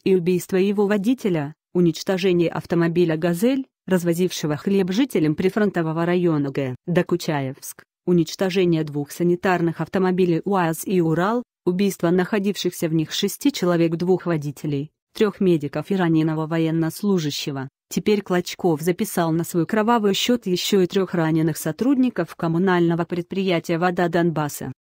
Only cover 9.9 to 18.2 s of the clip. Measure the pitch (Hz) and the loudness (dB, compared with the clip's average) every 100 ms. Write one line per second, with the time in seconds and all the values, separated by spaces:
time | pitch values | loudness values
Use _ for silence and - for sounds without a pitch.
9.9 | 196 190 180 185 160 - 196 165 160 - | 0 0 2 2 0 0 0 0 -2 -2
10.9 | 185 160 160 190 240 240 _ - 180 202 | 0 2 2 0 -2 -6 _ -4 0 0
11.9 | - 175 185 180 214 196 185 180 - 165 | 0 0 2 2 0 -2 -2 -4 -4 -2
12.9 | 160 156 - 202 - 285 - 180 170 165 | 0 -2 -2 -4 -2 -2 0 0 2 2
13.9 | 165 175 180 175 160 143 139 156 143 151 | 0 0 0 0 -4 -4 -6 -4 -4 -6
14.9 | _ _ - 208 - 190 165 143 151 151 | _ _ 0 0 2 2 2 0 -6 -4
15.9 | 196 170 160 156 156 156 165 160 160 160 | 0 2 2 2 0 -2 0 0 0 -2
16.9 | - 208 190 151 - - 139 135 _ - | -2 0 0 0 -4 -6 -8 -8 _ -8
17.9 | - 208 208 | -4 0 0